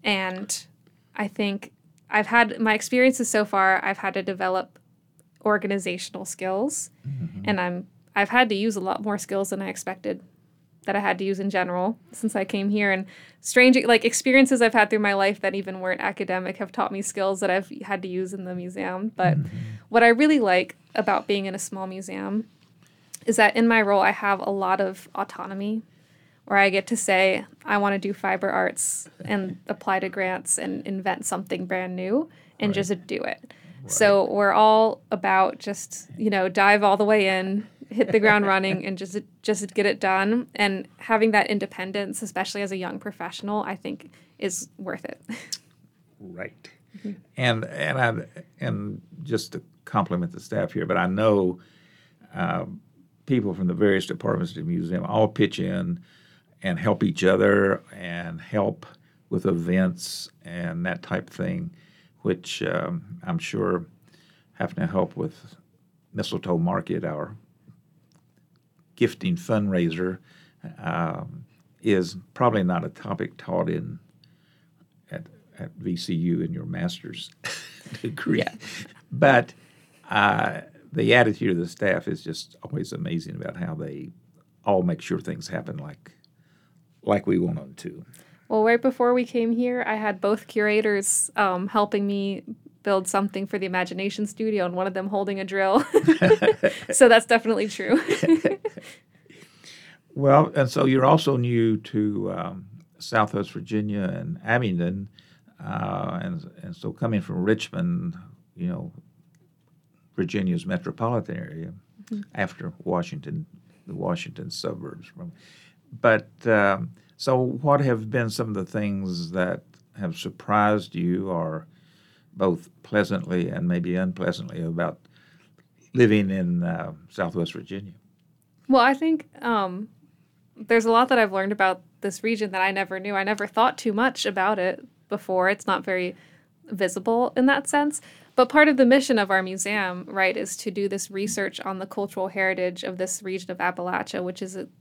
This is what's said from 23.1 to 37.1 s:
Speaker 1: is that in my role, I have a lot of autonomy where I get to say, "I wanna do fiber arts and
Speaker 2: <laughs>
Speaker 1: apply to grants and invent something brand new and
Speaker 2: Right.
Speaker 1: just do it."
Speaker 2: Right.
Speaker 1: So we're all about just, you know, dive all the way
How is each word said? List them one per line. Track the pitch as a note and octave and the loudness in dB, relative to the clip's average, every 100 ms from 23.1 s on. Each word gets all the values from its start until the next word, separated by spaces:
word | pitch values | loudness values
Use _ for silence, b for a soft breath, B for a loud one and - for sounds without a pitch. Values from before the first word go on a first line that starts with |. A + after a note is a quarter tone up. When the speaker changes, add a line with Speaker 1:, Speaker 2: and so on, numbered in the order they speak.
| B - | B -2
Speaker 1:
is | A3+ | 4
that | G#3 A3+ | 4 6
in | A#3 | 4
my | A3+ | 4
role, | G3+ G3+ | 4 4
I | G3 | 4
have | G#3 G3+ G3 | 2 0 0
a | G3+ | -2
lot | G3+ F#3+ F#3+ | -2 0 0
of | F#3+ F#3+ - - | 0 -4 -12 -8
autonomy | G3 - F3+ G3 G#3 A3 - b b b b b - | -8 -8 -10 -8 -4 -6 -8 b b b b b 0
where | G3+ | 4
I | G3 | 6
get | F#3+ F#3+ | 4 0
to | A#3 | -2
say, | - F#3 F#3+ F#3 G#3+ - A3 | 2 4 4 2 -4 -16 -2
"I | G#3 | 2
wanna | G3+ G3 | 2 0
do | G3 | -4
fiber | G3 F#3+ F#3+ F#3+ | -4 -2 -2 0
arts | F#3+ F#3 - - - - _ - | 0 0 -2 -4 -6 -10 _ -4
and | G#2 F#3 F3+ | -4 -4 -10
Speaker 2:
<laughs> | - | -10
Speaker 1:
apply | G3 - F#3+ | -6 -2 -2
to | F#3+ | -2
grants | F#3+ F#3 F3+ - - | -4 -4 -4 -4 -4
and | F#3+ F#3+ - | -4 -6 -6
invent | F#3+ F#3 F3+ - | -6 -4 -4 -4
something | F#3 - F#3 F3+ | -6 -6 -8 -4
brand | F#3 F#3 F#3 | -4 -4 -6
new | F#3 B3 D#4+ b b _ | -2 -2 -2 b b _
and | G#3 | -2
Speaker 2:
Right. | G3 | -2
Speaker 1:
just | F#3+ F3+ - | -2 -4 -6
do | - | -6
it." | - - - B B B | -6 -8 -14 B B B
Speaker 2:
Right. | C3 | -8
Speaker 1:
So | - G#3 G3 F#3 | 4 6 6 4
we're | G3+ G3+ | 2 4
all | G#3+ G#3+ A3 A3+ - _ | 6 8 8 4 0 _
about | G3+ F#3+ F#3+ F#3+ - | -2 2 4 4 0
just, | - G3+ - - - - | -10 -10 -10 -14 -14 -2
you | G#3+ | 0
know, | G3 F#3 | 2 2
dive | F#3 G3 G#3 | 4 6 8
all | G3+ G3 | 6 4
the | |
way | G#3 | 4